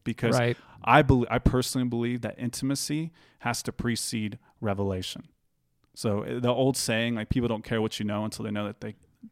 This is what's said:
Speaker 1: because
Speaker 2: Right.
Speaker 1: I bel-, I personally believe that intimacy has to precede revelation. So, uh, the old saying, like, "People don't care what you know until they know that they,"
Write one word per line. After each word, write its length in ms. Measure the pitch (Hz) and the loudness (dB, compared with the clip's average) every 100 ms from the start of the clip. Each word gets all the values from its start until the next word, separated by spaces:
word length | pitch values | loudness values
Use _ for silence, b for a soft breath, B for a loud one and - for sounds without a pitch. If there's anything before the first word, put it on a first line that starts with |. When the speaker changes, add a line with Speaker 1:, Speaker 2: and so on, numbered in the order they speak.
Speaker 1:
because 340 | - 113 117 123 | -8 -2 2 2
Speaker 2:
Right. 200 | 120 120 b b | 2 -2 b b
Speaker 1:
I 180 | - 139 | 6 8
bel-, 220 | 139 131 117 | 8 6 4
I 100 | 123 | 0
personally 480 | - 127 127 131 123 | 2 2 0 0 0
believe 340 | 120 117 123 | 0 -2 -2
that 140 | 117 - | -6 -6
intimacy 760 | 120 - 135 139 - 151 160 b b b | -6 -4 -4 -2 -2 -4 -4 b b b
has 240 | 120 120 | -6 -4
to 80 | - | -6
precede 680 | - 120 113 - 117 107 110 _ _ | -4 -2 -2 -2 -4 -4 -8 _ _
revelation. 680 | 110 98 98 92 90 - - _ _ _ _ _ _ - | -2 0 0 -2 -6 -10 -16 _ _ _ _ _ _ -4
So, 280 | 120 202 | -2 0
uh, 160 | - 123 | -2 -2
the 100 | 123 | 0
old 280 | 123 131 131 | 4 2 2
saying, 380 | - 113 117 117 | 0 0 0 -2
like, 140 | 107 | -2
"People 180 | 131 120 | 0 0
don't 140 | 107 | -2
care 180 | - 113 | -2 0
what 180 | 110 - | 0 -2
you 60 | 107 | -4
know 180 | 104 107 | -2 -4
until 200 | - 107 | -6 -6
they 60 | |
know 140 | 104 104 | -4 -6
that 140 | 104 | -8
they," 140 | 107 - _ _ - | -12 -14 _ _ -14